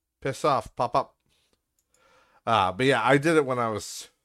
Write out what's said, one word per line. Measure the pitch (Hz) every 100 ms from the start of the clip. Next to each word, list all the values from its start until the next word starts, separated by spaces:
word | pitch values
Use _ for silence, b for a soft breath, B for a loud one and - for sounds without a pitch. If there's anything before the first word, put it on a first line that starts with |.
| _ _
Piss | 135 131
off, | 156 131 - -
pop | 120
up. | 139 120 _ _ _ _ _ _ _ _ b b b b b -
Uh, | 110 92
but | 92 131
yeah, | 123
I | 113 143
did | 151 156
it |
when | 135 123
I | 117
was, | 104 - - - _